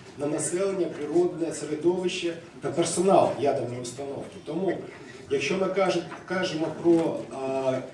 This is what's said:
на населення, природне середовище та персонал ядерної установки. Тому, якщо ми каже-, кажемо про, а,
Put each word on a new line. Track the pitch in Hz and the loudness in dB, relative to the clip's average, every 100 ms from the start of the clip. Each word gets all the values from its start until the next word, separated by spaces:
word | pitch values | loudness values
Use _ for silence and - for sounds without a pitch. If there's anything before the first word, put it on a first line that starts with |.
| - 123 | -16 -6
на | 147 | -2
населення, | 156 - 175 196 180 160 | -2 -2 0 0 0 -2
природне | - 147 170 175 156 160 | -4 0 4 2 0 -4
середовище | - 147 147 170 185 180 - 170 165 - - | -4 -4 0 2 2 0 -2 -4 -6 -12 -8
та | 135 | -2
персонал | 165 170 180 190 - - - | 0 2 2 6 6 6 4
ядерної | 143 - 120 123 | 2 2 -2 -6
установки. | - 139 139 131 - - 147 | -8 -8 -8 -8 -10 -12 -8
Тому, | 165 185 151 - - - - - | -2 -2 -2 -8 -14 -16 -16 -4
якщо | 139 - 185 | -2 0 0
ми | 185 | 0
каже-, | 196 180 165 - - - | 2 2 2 -2 -10 -4
кажемо | 185 165 156 160 - | -2 -2 -2 -4 2
про, | 170 165 156 - - | 6 6 4 -2 -6
а, | 165 135 135 135 131 - | -6 -2 0 0 0 -4